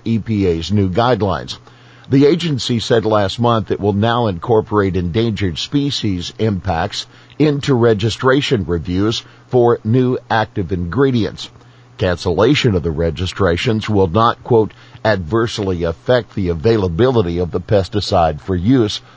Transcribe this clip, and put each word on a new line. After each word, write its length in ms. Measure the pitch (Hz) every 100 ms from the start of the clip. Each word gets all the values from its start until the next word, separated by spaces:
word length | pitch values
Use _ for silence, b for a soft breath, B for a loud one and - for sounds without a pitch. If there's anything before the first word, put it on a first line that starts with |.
| 113
E 140 | 113
P 260 | 101 107 95
A's 260 | 82 82
new 180 | 104 95
guidelines. 680 | 90 123 110 101 73 64 - - B B B B
The 160 | 135 143
agency 540 | 170 165 135 - 117
said 260 | - 117 107
last 340 | 107 95 -
month 320 | 120 113 87
it 80 | 104
will 140 | 101
now 340 | 101 113 120 110
incorporate 680 | 82 - 110 - 104 98 90
endangered 600 | 87 107 117 95 95 78
species 760 | - 147 139 - 110 90 85 -
impacts 680 | 110 95 95 82 - - - B B B
into 340 | 151 143 -
registration 920 | 123 117 104 110 - 127 139 - 117 85
reviews 580 | 85 90 90 107 120 - B B
for 320 | 127 120 117 107
new 320 | 127 127 127 -
active 440 | 110 110 107 82
ingredients. 760 | 90 87 101 139 120 85 - - - b b b -
Cancellation 800 | 92 87 95 82 117 147 123 92
of 80 |
the 80 | 82
registrations 960 | 76 82 76 90 - 95 87 127 110 104
will 200 | 104 92
not, 360 | 104 117 -
quote, 300 | - 117 104 - B B 110
"adversely 800 | 98 78 113 113 - 95 87
affect 520 | 82 80 - 123 107 107
the 140 | 90
availability 880 | 82 110 113 92 82 127 120 87 85
of 140 | 87
the 100 | 92
pesticide 800 | - 104 90 104 - 95 80 73
for 140 | - 90
use 440 | 98 135 107 - B